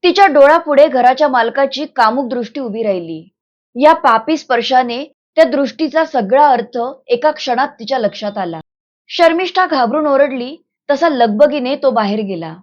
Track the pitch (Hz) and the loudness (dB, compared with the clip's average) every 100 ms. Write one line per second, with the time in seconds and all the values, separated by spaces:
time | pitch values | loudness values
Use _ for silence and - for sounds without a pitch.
0 | 359 359 392 294 277 330 320 277 302 254 | 0 4 4 6 6 4 2 4 4 4
1 | 247 262 294 254 226 220 277 269 302 - | 2 2 0 2 0 0 -2 -4 -10 0
2 | 220 240 254 240 220 285 254 208 220 185 | 0 0 -4 -6 -8 -8 -8 -6 -4 -4
3 | 170 160 175 _ _ _ _ 240 294 320 | -6 -14 -16 _ _ _ _ 0 2 2
4 | 277 226 - 311 - 247 226 254 247 240 | 2 0 0 -4 -2 -4 0 0 0 -6
5 | 285 _ _ - 320 277 269 - 311 311 | -10 _ _ 0 2 2 -4 -4 -4 -2
6 | 320 269 196 254 294 247 - 240 240 302 | -2 -2 0 2 2 2 -2 -8 -8 -10
7 | _ 240 294 302 - 247 285 - 226 262 | _ -2 -2 -4 -6 -2 -4 -6 -8 -4
8 | 214 - 214 208 180 165 - _ _ _ | -4 -6 -10 -8 -10 -10 -16 _ _ _
9 | _ - 339 339 370 370 370 302 233 285 | _ 2 2 2 -2 -2 0 0 0 0
10 | 302 269 277 262 247 311 _ _ _ 285 | 0 2 2 0 -10 -14 _ _ _ 0
11 | 330 277 233 208 294 285 247 277 277 226 | 0 2 0 4 2 2 -4 -2 0 0
12 | 208 214 202 180 160 165 | -2 -4 -6 -8 -10 -14